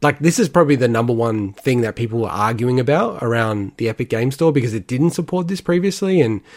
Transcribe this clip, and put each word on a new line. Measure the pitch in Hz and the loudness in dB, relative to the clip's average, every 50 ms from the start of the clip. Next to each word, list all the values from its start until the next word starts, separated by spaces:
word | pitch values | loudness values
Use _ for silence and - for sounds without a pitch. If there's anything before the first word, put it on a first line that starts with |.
like, | - 147 139 - | 0 0 0 2
this | 147 170 165 | 0 0 2
is | - 220 160 | 2 0 2
probably | - 175 165 143 147 | 4 4 4 4 4
the | 131 127 120 | 2 2 2
number | 117 113 117 120 120 | 2 2 2 0 0
one | 113 117 117 107 107 101 98 101 | 0 0 0 0 -2 -4 -6 -6
thing | - - 139 127 120 | -4 -2 0 2 2
that | 117 110 101 | 0 -2 -2
people | - 117 107 110 117 | -4 -6 -4 -2 -4
were | 113 95 | -4 -4
arguing | - 95 104 110 117 110 120 123 127 | -2 -2 -2 -2 -2 0 0 0 0
about | 127 123 127 143 165 131 117 - - 123 | 2 2 2 2 2 0 -2 -4 -4 -2
around | 117 117 117 113 110 107 104 101 95 - | -2 0 0 0 0 -2 -4 -4 -6 -6
the | - 113 | -4 -4
Epic | 113 110 - 123 - | -4 -4 -4 -4 -4
Game | 120 110 120 131 | -2 -2 -2 -2
Store | 131 - 165 165 | -2 0 0 2
because | 143 139 117 113 107 | 2 2 0 -2 -4
it | 110 90 | -6 -6
didn't | - 127 127 156 170 | -4 -2 0 0 0
support | - - 165 - 180 180 175 | 0 -2 -6 -4 -4 -4 -4
this | 170 196 180 | -4 -6 -6
previously. | - - 175 180 180 196 185 - 202 190 190 175 | -2 0 0 0 0 0 -2 -2 -2 0 2 4
And, | 135 110 110 98 - - - | 4 2 0 -4 -6 -12 -20